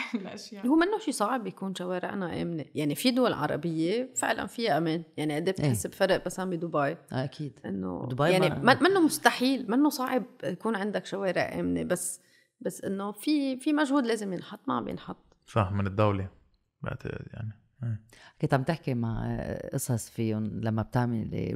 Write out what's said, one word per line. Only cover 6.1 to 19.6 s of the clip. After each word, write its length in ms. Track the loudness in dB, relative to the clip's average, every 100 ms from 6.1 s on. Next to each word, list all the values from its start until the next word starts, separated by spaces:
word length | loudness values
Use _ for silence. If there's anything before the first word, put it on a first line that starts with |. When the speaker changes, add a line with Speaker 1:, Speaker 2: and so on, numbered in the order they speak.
| 2 0
Speaker 2:
مثلا 240 | -4 -4
بدبي؟ 280 | -2 -2 0
Speaker 3:
آه، 200 | 0 -2 -6
أكيد. 480 | -4 -4 -6 -10 -8 -8
Speaker 2:
إنه 420 | -4 -4 -4 -4
Speaker 3:
دبي 180 | 2 4
Speaker 2:
يعني، 200 | 6 4
Speaker 3:
ما 240 | 4 6
Speaker 2:
من-، 100 | 6
منه 160 | 6 6
مستحيل، 720 | 4 4 2 4 2 0 2
منه 180 | 4 4
صعب 340 | 2 0 -2 -2 -8
يكون 320 | -6 -4 -2 -2
عندك 300 | -2 -4 -4
شوارع 540 | -2 0 0 0 0
آمنة، 240 | 0 0
بس، 380 | 0 -2 -4 -8 _ _ _ -8
بس 200 | -6 -4
إنه 300 | -6 -4 -6
في، 460 | -4 0 2 2 0
في 160 | 2
مجهود 320 | 2 4 4 2
لازم 280 | 0 -2
ينحط، 260 | -6 -8 -10 -4
ما 60 |
عم 140 | -2 -2
ينحط. 500 | -6 -10 -14 _ _ -4
Speaker 4:
صح، 240 | 0 2
من 160 | 0 0
الدولة 400 | 4 4 4 -2 -10 _ _ _ _
بعتقد، 460 | -10 -8 -8 -8 -10
يعني. 280 | -10 -10 -12 _ -8
إيه. 180 | -6 -6 -10 -20 -20 -4
Speaker 3:
كنت 120 | 2
عم 100 | 2
تحكي 300 | 2 -2 -2
مع 440 | -2 0 -2 -2 -4 -4 -6